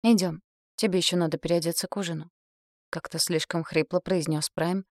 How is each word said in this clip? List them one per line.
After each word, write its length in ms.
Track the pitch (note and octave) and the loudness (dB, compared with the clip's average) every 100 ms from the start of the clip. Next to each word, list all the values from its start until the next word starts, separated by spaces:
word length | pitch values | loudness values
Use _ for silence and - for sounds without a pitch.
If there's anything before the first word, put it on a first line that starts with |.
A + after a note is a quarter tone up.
«Идём, 420 | A3+ A3+ F3+ D#3+ _ _ _ - | 6 4 4 -4 _ _ _ -2
тебе 200 | G#3+ F#3 | 0 2
ещё 180 | E3+ F3+ | 2 2
надо 200 | E3 D#3 | 0 -2
переодеться 500 | D#3+ E3+ D#3+ E3+ F#3 | 0 0 0 -2 -4
к 80 | - | -6
ужину», — 340 | F3 E3 D#3+ _ _ _ _ _ _ | -4 -6 -10 _ _ _ _ _ _
как-то 300 | - - E3 | -12 -8 -4
слишком 460 | - E3 - E3+ D#3+ | 0 0 0 -4 -2
хрипло 340 | D#3+ D#3 F3+ | -2 0 -2
произнёс 500 | - F#3 D#3 D3+ - | 0 0 0 -2 -4
Прайм 360 | - D#3+ F#3+ F#3+ | -2 -2 -2 -6